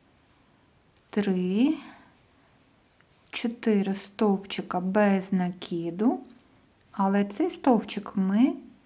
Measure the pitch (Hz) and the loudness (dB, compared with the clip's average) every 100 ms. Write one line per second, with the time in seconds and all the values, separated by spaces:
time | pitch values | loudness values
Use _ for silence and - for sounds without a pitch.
0 | _ _ _ _ _ _ _ _ _ _ | _ _ _ _ _ _ _ _ _ _
1 | _ - 202 185 180 202 277 320 - - | _ -2 0 0 0 2 2 0 -8 -20
2 | - _ _ _ _ _ _ _ _ _ | -20 _ _ _ _ _ _ _ _ _
3 | _ _ _ - 233 233 233 208 190 196 | _ _ _ -6 -4 -2 0 2 0 -4
4 | - - 214 190 - - 180 180 185 208 | -8 0 2 2 -2 -10 -6 -4 0 2
5 | 208 196 185 185 180 185 - 175 170 175 | 4 2 0 -2 -2 -6 -8 -6 -4 0
6 | 226 - - - _ _ _ _ _ - | 0 0 -6 -20 _ _ _ _ _ -2
7 | 196 202 202 - 330 - 277 226 - - | 2 2 0 -2 -4 0 2 2 2 -8
8 | - 202 190 202 269 - - - | -6 -2 2 4 4 2 -10 -10